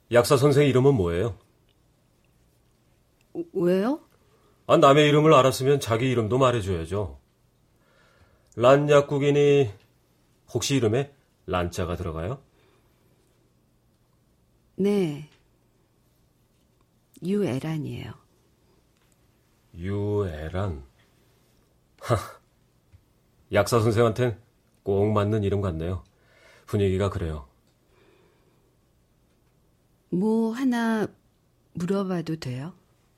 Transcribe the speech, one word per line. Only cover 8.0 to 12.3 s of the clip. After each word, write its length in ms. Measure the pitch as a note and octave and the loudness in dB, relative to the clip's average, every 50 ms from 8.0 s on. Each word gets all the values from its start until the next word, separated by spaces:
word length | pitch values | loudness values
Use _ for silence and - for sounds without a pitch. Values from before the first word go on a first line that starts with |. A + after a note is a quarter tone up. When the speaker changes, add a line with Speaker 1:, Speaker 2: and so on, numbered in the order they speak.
| _ _ _ _ _ _ _ _ _ _ _ | _ _ _ _ _ _ _ _ _ _ _
Speaker 1:
란 320 | G#2+ A#2 B2 C#3 C#3+ D3 D3 | 2 4 6 6 6 4 4
약국이니 840 | D3 C#3+ C#3+ - D3 C#3 C#3+ C#3+ C#3+ C#3+ C#3+ C#3+ C#3+ C#3+ C3+ G#2+ G2 - _ _ _ _ _ _ _ _ _ _ _ _ _ _ | 4 4 4 2 -2 -2 0 2 2 2 4 4 4 4 2 0 -4 -12 _ _ _ _ _ _ _ _ _ _ _ _ _ _
혹시 240 | - A#2+ - - C#3 | -6 -6 -4 -2 0
이름에 360 | C3 A2+ G#2+ A2 C3+ C#3+ - _ _ _ _ _ _ _ | 0 0 0 0 -2 -4 -6 _ _ _ _ _ _ _
란자가 500 | - F2+ F2+ F2 F2 - - F2+ E2 F2 | -6 -4 -4 -4 -4 -4 -6 -6 -6 -6
들어가요? 460 | D#2+ F2 E2+ D#2 D#2+ E2 G2 | -8 -8 -8 -8 -8 -8 -8